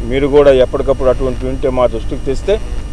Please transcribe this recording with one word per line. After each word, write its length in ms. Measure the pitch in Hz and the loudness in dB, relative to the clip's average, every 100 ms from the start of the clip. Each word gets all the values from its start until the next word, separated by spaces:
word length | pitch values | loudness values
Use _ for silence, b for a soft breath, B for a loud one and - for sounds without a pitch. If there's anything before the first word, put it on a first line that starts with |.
| 117 | -4
మీరు 180 | 135 143 147 | -2 2 4
కూడా 160 | 143 131 123 | 6 6 4
ఎప్పటికప్పుడు 440 | 139 135 131 131 | 0 -2 0 0
అటువంటి 320 | 120 131 123 131 | 0 -2 -4 -4
ఉంటే 180 | 131 135 127 | -4 -2 0
మా 80 | 123 | 0
దృష్టికి 280 | 113 - 135 139 | 0 -6 -4 -4
తెస్తే 280 | 131 - 196 - - - | -4 -2 -2 -2 -6 -6